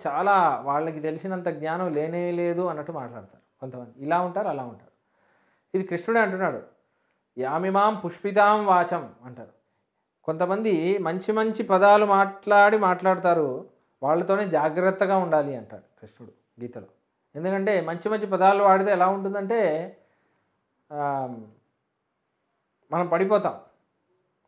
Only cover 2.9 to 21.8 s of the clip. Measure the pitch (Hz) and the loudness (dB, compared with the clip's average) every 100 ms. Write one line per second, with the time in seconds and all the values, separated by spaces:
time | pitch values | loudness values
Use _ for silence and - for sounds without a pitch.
2.9 | 160 123 117 95 _ _ _ 131 123 120 | -12 -12 -14 -20 _ _ _ -16 -14 -18
3.9 | 123 139 175 180 185 208 143 123 107 _ | -12 -4 -2 -2 -4 -4 -6 -10 -16 _
4.9 | _ _ _ _ _ _ _ _ 190 190 | _ _ _ _ _ _ _ _ -6 -4
5.9 | 170 196 226 208 185 180 123 - _ _ | -6 -2 0 0 0 -4 -4 -12 _ _
6.9 | _ _ _ _ - 131 156 185 196 208 | _ _ _ _ -8 -4 -4 0 2 2
7.9 | 202 175 - 202 196 202 214 208 180 175 | 0 -6 -8 -2 2 4 4 4 2 2
8.9 | 175 120 - 123 120 107 _ _ _ _ | -4 -8 -16 -20 -18 -20 _ _ _ _
9.9 | _ _ _ - 160 180 202 220 175 170 | _ _ _ -8 -4 -2 -2 0 0 0
10.9 | 196 170 180 190 214 220 220 202 185 202 | -2 -2 -4 -2 -2 -2 -2 0 4 8
11.9 | 208 208 196 196 196 208 202 202 214 190 | 6 6 2 2 -2 2 6 6 6 2
12.9 | 180 185 180 175 170 143 127 - _ _ | 2 2 2 2 2 0 -4 -12 _ _
13.9 | _ 135 165 175 196 202 156 156 160 185 | _ 0 0 0 -2 0 0 0 0 0
14.9 | 190 190 190 175 156 143 127 107 104 - | 2 2 0 2 0 0 -6 -12 -18 -20
15.9 | _ 110 - 117 - _ - 120 120 - | _ -20 -20 -20 -20 _ -16 -14 -14 -20
16.9 | _ _ _ _ 147 180 196 196 196 160 | _ _ _ _ -8 -4 -2 0 0 -2
17.9 | 170 208 214 202 185 190 202 202 190 196 | -6 -4 -4 -2 4 4 6 6 4 4
18.9 | 185 185 196 196 202 196 233 185 156 185 | 2 2 0 -4 -6 -2 0 0 -2 -6
19.9 | - _ _ _ _ _ _ _ _ - | -14 _ _ _ _ _ _ _ _ -12
20.9 | 147 143 139 127 135 107 _ _ _ | -6 -4 -4 -6 -10 -18 _ _ _